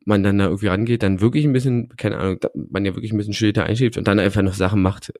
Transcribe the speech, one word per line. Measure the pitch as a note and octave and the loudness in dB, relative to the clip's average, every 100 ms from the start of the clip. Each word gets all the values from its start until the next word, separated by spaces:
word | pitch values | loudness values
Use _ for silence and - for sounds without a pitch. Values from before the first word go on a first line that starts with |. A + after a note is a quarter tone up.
| - | 0
man | G#2 | 2
dann | G2 G2+ | 4 2
da | G2 | 2
irgendwie | G2 G2+ | 0 0
rangeht, | F#2 A2+ A#2 | 0 0 0
dann | G2 F#2+ | 0 2
wirklich | A2 C3 D3+ | 2 2 2
ein | |
bisschen, | C3 C3 A#2+ A#2+ - | 2 0 -2 -4 -6
keine | G#2+ G2 | -4 -2
Ahnung, | F#2+ F2+ | -4 -2
da, | - - | -4 -6
man | - F#2+ G2+ | -6 -4 -4
ja | F#2+ | -4
wirklich | A2 | -4
ein | G#2+ | -4
bisschen | G#2 | -4
später | G2+ G#2+ G#2 F#2 | 0 0 2 0
einschläft | A2 B2+ - | 0 0 0
und | - | 0
dann | G2+ | 2
einfach | G2 G#2 | 2 2
noch | G2 | 0
Sachen | F#2+ F#2 G#2 | 0 0 2
macht, | F#2+ F#2+ - - | 0 -2 -10 -20